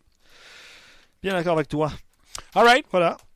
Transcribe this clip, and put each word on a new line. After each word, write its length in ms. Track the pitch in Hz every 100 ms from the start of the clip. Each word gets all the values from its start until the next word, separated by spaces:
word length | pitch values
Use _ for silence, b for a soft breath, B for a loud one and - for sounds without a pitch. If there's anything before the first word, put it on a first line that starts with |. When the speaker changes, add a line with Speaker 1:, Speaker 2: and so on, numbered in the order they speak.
| _ _ B B B B B B B B B _
Speaker 1:
Bien 120 | 190
d'accord 200 | 180 175
avec 140 | 160 147
toi. 240 | 147 151 - - _ B B B 190
Speaker 2:
All 100 | 233
right. 200 | 262 -
Speaker 1:
Voilà. 280 | 180 170 - -